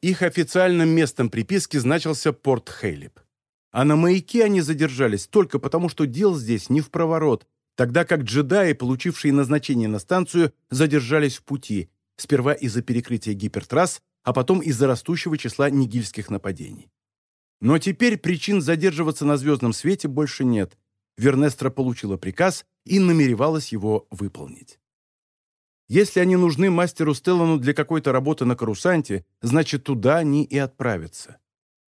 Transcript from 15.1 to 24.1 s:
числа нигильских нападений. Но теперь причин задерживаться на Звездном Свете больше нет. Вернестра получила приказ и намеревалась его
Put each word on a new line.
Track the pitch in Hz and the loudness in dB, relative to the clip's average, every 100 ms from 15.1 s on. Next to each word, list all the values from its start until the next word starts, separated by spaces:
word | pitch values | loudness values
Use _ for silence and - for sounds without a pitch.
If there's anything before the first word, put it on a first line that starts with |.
| 160 175 156 | -4 -4 -4
числа | 117 - 143 | -4 -2 0
нигильских | 139 123 120 104 - 98 | 2 0 -2 -6 -8 -8
нападений. | 101 98 90 73 - - _ _ _ _ _ _ - | -6 -6 -8 -12 -18 -20 _ _ _ _ _ _ -2
Но | 113 156 | 2 2
теперь | 196 185 240 220 | 2 2 2 2
причин | - 170 - 202 | -2 -4 0 0
задерживаться | 139 165 185 151 160 147 | 0 0 0 0 -2 0
на | 147 147 | 0 0
Звездном | 143 135 120 | 2 0 0
Свете | 107 160 190 151 | 0 -2 -2 -2
больше | 131 147 - | -4 -4 -2
нет. | 131 113 90 _ _ _ _ - | 0 0 -2 _ _ _ _ -2
Вернестра | 127 135 147 131 135 | 2 2 2 0 -6
получила | 127 127 117 104 95 | -2 -4 -4 -6 -6
приказ | 95 95 185 - - _ | -6 0 0 -2 -10 _
и | - 196 | -2 2
намеревалась | 180 165 135 113 147 160 - | 4 4 4 2 0 -2 -4
его | 110 107 107 - | -4 -2 -2 -4